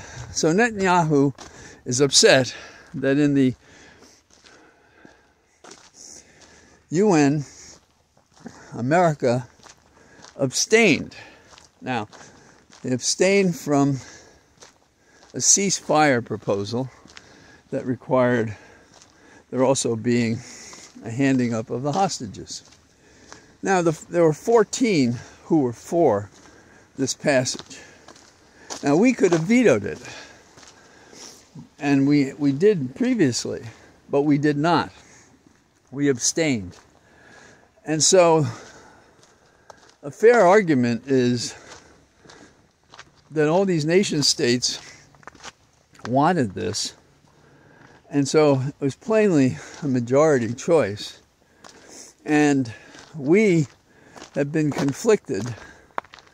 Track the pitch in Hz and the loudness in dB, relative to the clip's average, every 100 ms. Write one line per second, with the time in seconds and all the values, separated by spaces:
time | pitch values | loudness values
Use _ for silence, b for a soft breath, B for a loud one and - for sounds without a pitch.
0 | B B B - 160 180 240 208 190 180 | B B B -4 0 2 0 0 0 2
1 | 156 143 143 - B B B B - 123 | 2 2 0 -2 B B B B -6 -2
2 | 143 - 220 139 123 - B B B - | 2 4 6 4 2 -6 B B B -4
3 | 135 139 147 139 131 120 b b b b | 0 2 2 2 2 0 b b b b
4 | b b _ b b b b b b b | b b _ b b b b b b b
5 | b b b b _ _ - - - B | b b b b _ _ -20 -20 -20 B
6 | B B B B B B B B B 151 | B B B B B B B B B 0
7 | 214 160 143 151 135 B B B B _ | 2 4 4 0 -6 B B B B _
8 | _ _ _ _ B B B 127 123 170 | _ _ _ _ B B B -8 -2 2
9 | 170 147 131 127 120 _ - - _ b | 2 0 -2 -2 -6 _ -20 -20 _ b
10 | b b b b 135 - - 220 214 123 | b b b b -4 -4 0 2 4 2
11 | - - B B B B B _ - 120 | -4 -16 B B B B B _ -8 -8
12 | 107 B B B B B B - 123 127 | -8 B B B B B B -14 -8 -6
13 | - - 185 196 190 165 - 143 139 131 | -4 -2 0 2 0 -2 -2 0 0 -2
14 | B B B B B B B _ _ _ | B B B B B B B _ _ _
15 | b b b 127 - - 196 - - 151 | b b b -4 0 0 0 -4 -2 2
16 | 151 120 - 107 - 101 101 113 131 B | 2 0 -4 -8 -4 -4 -4 -8 -8 B
17 | B B B B B B B 135 123 120 | B B B B B B B -8 -6 -8
18 | - 127 123 123 113 104 b b b b | -2 0 0 0 -2 -8 b b b b
19 | b b b b b 127 131 135 127 113 | b b b b b -2 0 0 -2 -4
20 | 117 120 113 113 B B B B B B | -2 0 0 -4 B B B B B B
21 | 107 113 135 135 120 113 110 123 143 185 | -10 -4 0 0 -2 -4 -6 -6 -4 -2
22 | 196 - 113 87 - - - - _ B | -2 -4 -12 -14 -16 -18 -20 -20 _ B
23 | B B B B B B - 185 170 156 | B B B B B B -2 0 0 -2
24 | - 175 165 151 - 233 202 - 233 170 | -4 2 2 2 2 2 2 0 0 2
25 | 120 120 B B - 165 123 117 - 170 | 0 -2 B B -2 0 0 -6 -4 0
26 | 156 101 104 b b b b b b - | 2 2 -4 b b b b b b -8
27 | 131 - 156 131 123 - - - B B | -6 -4 0 0 0 -6 -14 -20 B B
28 | B B B B B B B - 143 151 | B B B B B B B -8 0 2
29 | 247 240 185 170 165 240 214 110 101 - | 2 2 2 0 2 2 4 2 -2 -12
30 | - B B B B B B B B B | -16 B B B B B B B B B
31 | B B B B B B - - 143 139 | B B B B B B -20 -8 -2 0
32 | 139 147 135 - 143 139 202 190 127 - | 2 2 0 -2 -2 2 2 2 -2 -4
33 | 254 240 143 117 113 98 113 B B B | -2 0 0 -2 -8 -10 -12 B B B
34 | - 143 151 143 151 143 165 156 90 - | -6 -2 0 2 0 0 0 0 -2 -10
35 | b b b b b _ _ _ _ 135 | b b b b b _ _ _ _ -4
36 | 143 123 - - 156 120 90 - _ _ | -2 0 -2 -2 -2 -2 -6 -16 _ _
37 | b b b b b b b b - 156 | b b b b b b b b -6 -2
38 | 139 190 170 160 127 110 B B B B | 2 4 4 4 0 -6 B B B B
39 | B B B B B B B B B B | B B B B B B B B B B
40 | 143 - 220 240 175 208 175 135 120 117 | -18 2 4 6 6 4 4 2 0 -2
41 | 139 131 123 123 - - B B B B | 0 2 2 0 -4 -12 B B B B
42 | B _ B B B B B _ _ - | B _ B B B B B _ _ -20
43 | - _ - 147 151 175 196 170 151 180 | -20 _ -10 -2 0 0 0 -2 2 2
44 | 202 151 135 - 127 123 - - B B | 2 0 -2 0 0 0 -2 -8 B B
45 | B B - - - - _ _ _ _ | B B -20 -20 -20 -20 _ _ _ _
46 | 110 131 156 180 110 92 98 98 - - | -4 0 2 2 -2 -4 -6 -6 -10 -12
47 | _ _ _ b b b b b b b | _ _ _ b b b b b b b
48 | b 143 139 156 151 135 131 - 139 - | b -4 0 4 4 2 -2 -4 -6 -6
49 | - 220 214 156 127 151 B B 151 127 | -2 2 4 4 2 -2 B B -4 -4
50 | 117 135 160 139 113 120 - 165 104 107 | 0 2 4 2 0 -6 0 0 0 -6
51 | - - _ _ _ B B B B B | -14 -18 _ _ _ B B B B B
52 | B B - 151 147 139 120 98 B B | B B -2 2 2 2 -2 -10 B B
53 | B 160 135 190 220 170 143 _ _ B | B -8 0 2 4 2 0 _ _ B
54 | B B B 143 143 160 151 - 139 131 | B B B -6 -4 -2 -2 -2 -4 -2
55 | 226 208 - 101 120 107 B B B B | 0 0 -2 -8 -8 -12 B B B B
56 | - - b | -16 -18 b